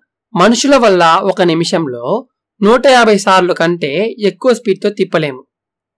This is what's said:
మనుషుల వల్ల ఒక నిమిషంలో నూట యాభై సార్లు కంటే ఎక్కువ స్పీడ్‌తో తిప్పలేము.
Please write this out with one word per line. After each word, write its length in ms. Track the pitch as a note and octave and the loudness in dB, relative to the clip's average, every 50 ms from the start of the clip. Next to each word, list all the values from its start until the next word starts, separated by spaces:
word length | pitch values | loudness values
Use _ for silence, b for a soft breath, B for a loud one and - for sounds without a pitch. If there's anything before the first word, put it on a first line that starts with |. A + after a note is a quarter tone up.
| _ _ _ _ _ _ - | _ _ _ _ _ _ -2
మనుషుల 400 | - F3 G#3+ A#3+ A3+ - C#4 C#4+ | 0 2 2 2 0 0 2 2
వల్ల 280 | C4+ A#3 A3 F#3+ F3+ E3+ E3 E3 F3+ G#3 | 2 2 2 2 2 2 2 2 2 0
ఒక 200 | G3 - - F#3+ | -2 -2 0 0
నిమిషంలో 640 | F3 D#3+ D#3+ E3+ E3+ - E3+ E3 C#3 A#2+ A#2 A#2+ C3 F3+ A#3 C4+ _ _ _ _ _ _ - | 0 0 -2 -2 -2 -4 -4 -4 -6 -8 -8 -6 -6 -6 -6 -6 _ _ _ _ _ _ -2
నూట 260 | G3+ G3+ A#3 C4 A#3+ | 0 2 2 4 4
యాభై 300 | C#4 C4 B3 A#3 A3 G#3+ G3 | 4 4 4 4 2 2 0
సార్లు 340 | - G3 F#3+ F#3+ F3+ F3 E3+ | 2 2 2 2 2 0 -2
కంటే 400 | - E3+ E3 F3 E3+ E3+ C#3+ C3+ D#3+ G#3 A3+ - - | -2 -2 -2 -2 -4 -4 -6 -4 -4 -4 -6 -6 -4
ఎక్కువ 320 | G#3 G3 F#3+ - - C4 A#3 | -4 -4 -4 -2 0 0 0
స్పీడ్‌తో 340 | A3+ - G#3+ F#3+ - - G#3 | 0 0 -4 -4 -2 -4 -6
తిప్పలేము. 520 | G3+ G3+ A#3 - - F3 D#3 D3 C3 B2+ - _ _ _ _ _ _ _ _ _ _ | -4 -4 -4 -2 -2 -4 -4 -4 -8 -12 -18 _ _ _ _ _ _ _ _ _ _